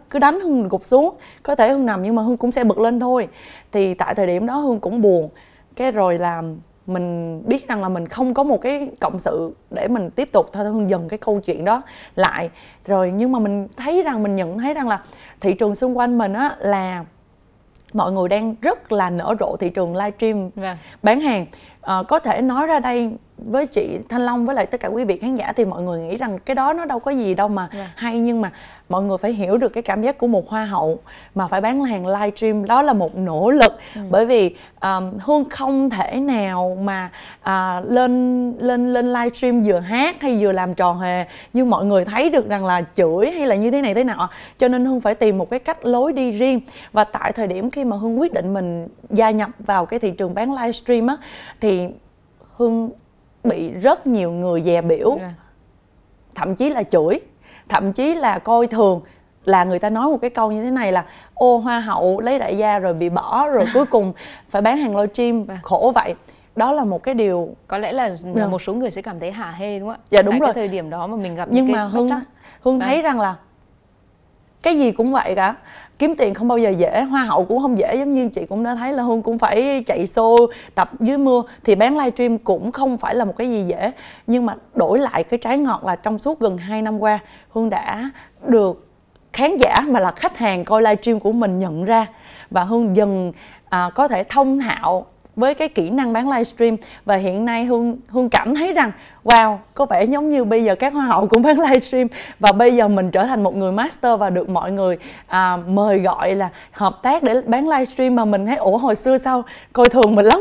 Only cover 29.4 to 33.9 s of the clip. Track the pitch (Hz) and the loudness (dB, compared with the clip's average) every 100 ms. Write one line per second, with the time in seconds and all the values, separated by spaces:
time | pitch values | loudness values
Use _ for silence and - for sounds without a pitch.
29.4 | 185 220 240 - 226 196 226 277 240 208 | 0 0 0 -4 -4 -2 -2 -2 0 0
30.4 | - 220 214 190 156 160 - - - 196 | -2 -4 -4 -2 -2 -4 -8 -20 -10 -6
31.4 | 180 190 214 269 269 208 180 202 208 208 | -2 -2 0 -2 -2 -4 -4 -2 -4 -2
32.4 | 220 208 202 240 294 226 165 185 185 156 | -2 -2 0 2 2 2 0 -4 -4 0
33.4 | 202 285 233 - - | 2 6 6 4 -12